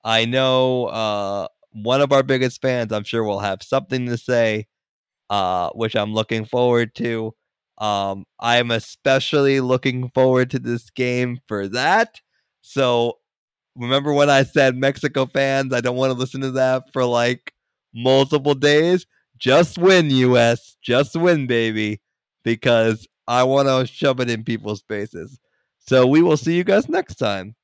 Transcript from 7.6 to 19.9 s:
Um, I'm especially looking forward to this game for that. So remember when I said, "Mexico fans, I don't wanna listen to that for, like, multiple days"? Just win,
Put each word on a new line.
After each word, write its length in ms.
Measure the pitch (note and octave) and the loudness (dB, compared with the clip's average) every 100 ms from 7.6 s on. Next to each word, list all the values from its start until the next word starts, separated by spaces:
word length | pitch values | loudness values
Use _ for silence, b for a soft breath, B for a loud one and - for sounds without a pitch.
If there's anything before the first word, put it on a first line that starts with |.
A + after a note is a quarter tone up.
| _ _ | _ _
Um, 480 | G#2+ G2+ G2 G2 - _ | -4 -2 -4 -8 -14 _
I'm 340 | A#2 A#2+ A#2+ | 0 0 0
especially 920 | A#2 - - C3+ C3+ - D3+ C#3 C3+ | -4 -6 -6 0 0 0 0 2 0
looking 480 | B2+ B2+ C3+ B2+ B2+ | 0 0 0 -4 -4
forward 400 | - C3 B2+ B2+ | 2 4 4 0
to 80 | C3+ | -2
this 300 | A#2+ A#2+ - | -4 -6 -8
game 500 | - B2 B2 B2 A#2+ _ | -4 -2 -2 -4 -6 _
for 220 | G#2 G2 | -6 -6
that. 500 | A#2 C#3+ G3+ A3+ - _ _ _ _ | -2 0 2 0 -6 _ _ _ _
So 580 | _ C3+ C3 A#2+ A#2+ - _ _ _ _ _ B2 | _ -2 0 0 -2 -6 _ _ _ _ _ -12
remember 340 | A#2+ C3+ C#3+ | -2 -2 0
when 180 | C#3+ C#3+ | 2 4
I 140 | C#3 | 4
said, 320 | C3+ D3+ C3+ B2+ | 2 2 2 2
"Mexico 500 | C3+ C3+ C#3+ C3+ C3 | -2 -2 -4 -4 -4
fans, 480 | C#3 C3+ C3+ C3+ | -2 -2 -2 -2
I 60 | B2+ | -2
don't 160 | A#2+ B2 | -2 -2
wanna 180 | C3 B2 | -2 -2
listen 260 | B2+ C3+ | -6 -6
to 100 | C3+ | -6
that 400 | C3 C3 C3 - | -2 0 0 -4
for, 140 | C3+ B2 | -4 0
like, 480 | A#2+ A#2+ B2+ - _ _ _ _ | 2 0 -2 -10 _ _ _ _
multiple 640 | A#2 B2 C3+ C3+ D3+ C#3 C#3 | -4 2 4 4 0 0 0
days"? 500 | C#3+ D3 E3 F#3 - _ _ _ | 2 4 4 0 -2 _ _ _
Just 400 | B2 C#3+ E3+ - | 2 4 2 2
win, 320 | F3+ | 4